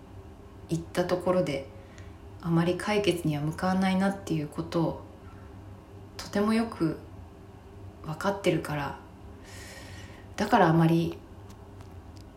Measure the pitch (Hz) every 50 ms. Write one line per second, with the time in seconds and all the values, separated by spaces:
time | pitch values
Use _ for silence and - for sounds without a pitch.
0 | - - - - - - - - - - - - - - 165 165 - - - 180
1 | 180 180 180 175 - 185 180 180 175 151 139 135 - - - - - - - -
2 | - - - - - - - - - 170 165 165 170 180 175 175 - - 214 208
3 | - 180 170 170 - 156 147 147 147 156 160 - 185 185 190 190 190 190 190 185
4 | 190 196 196 - - - 165 156 147 147 - - 165 - - 170 160 139 - -
5 | - - - - - - - - - - - - - - - - - - - -
6 | - - - - - - - 202 208 214 220 226 226 226 - - 170 151 - -
7 | - - - - - - - - - - - - - - - - - - - -
8 | - 151 160 - - 196 202 202 - 180 165 151 - - 151 147 147 - - -
9 | - - - - - - - - - - - - - - - - - - - -
10 | - - - - - - - - 202 - - 220 185 165 160 165 165 165 165 165
11 | 165 165 - - - - - - - - - - - - - - - - - -
12 | - - - - - - -